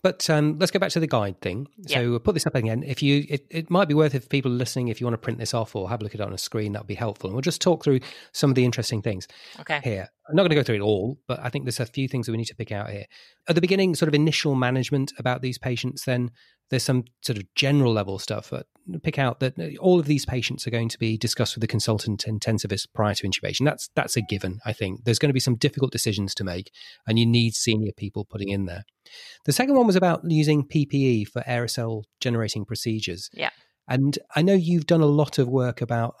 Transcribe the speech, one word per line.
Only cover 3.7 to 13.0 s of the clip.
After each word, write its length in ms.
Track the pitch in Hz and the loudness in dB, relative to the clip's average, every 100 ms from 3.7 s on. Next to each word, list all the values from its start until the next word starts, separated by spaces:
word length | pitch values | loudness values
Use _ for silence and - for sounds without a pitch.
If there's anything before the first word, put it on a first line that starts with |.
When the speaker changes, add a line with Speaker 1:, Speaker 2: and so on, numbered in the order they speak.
Speaker 1:
might 160 | 175 185 | 0 2
be 80 | |
worth, 200 | 147 156 | 4 4
if 140 | 131 - | 2 -2
people 220 | 143 131 | -2 0
are 40 | |
listening, 340 | 123 123 131 123 | -2 -2 -4 -4
if 120 | 110 | -4
you 60 | 120 | -4
wanna 120 | 113 | -4
print 200 | - 117 | -6 -6
this 140 | 113 | -4
off 240 | 117 107 110 | -4 -4 -6
or 140 | 92 | -6
have 100 | 113 | -6
a 40 | |
look 100 | 104 | -8
at 60 | 104 | -8
it 60 | 101 | -8
on 60 | |
a 60 | 98 | -8
screen, 340 | - 113 107 | -6 -6 -4
that'd 140 | 101 101 | -6 -8
be 80 | |
helpful. 340 | 101 117 - 98 | -6 -6 -6 -6
And 60 | |
we'll 80 | 110 | -4
just 180 | 147 - | -4 0
talk 240 | 185 165 | 2 2
through 160 | - 131 - - - | 2 2 0 -20 -14
some 180 | - 143 | 0 2
of 40 | |
the 100 | 127 | 4
interesting 380 | 123 117 - 113 | 2 0 -4 -4
things 240 | 113 95 - - - - | -4 -6 -10 -20 -20 -18
Speaker 2:
Okay. 220 | 151 151 | -6 -4
Speaker 1:
here. 260 | 131 101 95 _ - | -2 -6 -8 _ 0
I'm 80 | 156 | 2
not 80 | |
gonna 100 | 185 | 4
go 80 | 147 | 4
through 140 | 123 107 | 2 0
it 40 | |
all, 380 | 101 104 107 139 - | 2 2 0 -6 -8
but 140 | 123 | -6
I 100 | 127 | -4
think 140 | 143 | -6
there's 160 | 131 - | -6 -6
a 60 | 117 | -6
few 200 | - 131 | -4 -4
things 180 | 127 113 | -4 -4
that 60 | |
we 60 | 113 | -4
need 80 | 110 | -6
to 80 | |
pick 180 | - 113 | -10 -8
out 160 | 104 107 | -8 -8
here. 180 | 101 | -10